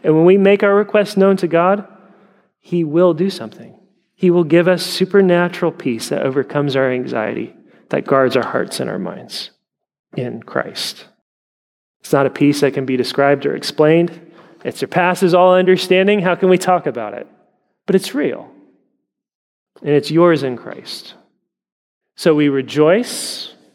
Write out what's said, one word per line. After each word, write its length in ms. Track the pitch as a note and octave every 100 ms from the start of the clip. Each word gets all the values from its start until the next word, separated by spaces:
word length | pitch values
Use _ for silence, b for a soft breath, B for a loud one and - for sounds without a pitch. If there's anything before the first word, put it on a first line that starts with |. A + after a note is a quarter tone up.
And 120 | E3
when 100 | D#3
we 120 | E3+ G3
make 260 | G3 G3+
our 120 | G3+
requests 420 | G3+ G#3 G#3+ G#3 G3
known 200 | G3 F#3+
to 100 | E3+
God, 380 | E3 F3+ G3+ G3+ - b b b b b _
he 240 | _ F3
will 320 | D#3+ D#3+ F3+
do 160 | D#3+ G3
something. 480 | F#3+ A2 - A#2 - _ _ _ _
He 160 | F#3
will 100 | F3
give 240 | D#3+ E3+ F3
us 160 | F3
supernatural 840 | - - F#3 G3+ F#3 F3 F3 F3 E3+
peace 380 | - C3+ A2+ -
that 140 | C#3+
overcomes 520 | C3+ C3+ B2+ D3 C#3+
our 160 | C3+ C3
anxiety, 640 | B2+ B2+ B2 A2 A#2 B2 - b b b
that 160 | D3 -
guards 280 | C#3 C3 B2
our 100 | A2+
hearts 340 | B2+ - -
and 100 | B2+
our 80 | F#2+
minds 520 | F2 - - - - _ _ _ _ _ _ -
in 260 | B2 A#2
Christ. 640 | - - - - - - - _ _ _ _ _ _ _ _ _
It's 120 | -
not 140 | C#3+ C3+
a 40 |
peace 320 | - D3 C#3+
that 120 | C#3+
can 100 | C3+
be 120 | C3 B2+
described 500 | B2 - C#3 C#3+ C#3+
or 80 |
explained. 680 | - - - D3+ E3 E3+ - - B B B
It 120 | B2 -
surpasses 560 | C3+ F3+ F3+ F3+ F#3
all 220 | F3 F#3
understanding. 680 | F#3 F#3 F#3 - F#3 G3 G#3
How 140 | F3+
can 140 | F3 F#3
we 100 | F#3
talk 280 | F#3 F3 D#3
about 280 | A#2+ G#2+
it? 140 | - - _ _ _ _ _
But 100 | -
it's 220 | F#3 - C#4
real. 340 | G#3 - - - _ _ _ _ _ _ _ _ _ _ _ _
And 100 | D3
it's 200 | D3 C#3+
yours 320 | D#3 F3 D3+
in 140 | C3+ B2
Christ. 580 | - - - - - - _ _ _ _ _ _ _ _ _ -
So 180 | F3
we 140 | D3+ D3
rejoice. 1040 | C3+ B2+ C3+ D3+ G3+ B3 - - - - - _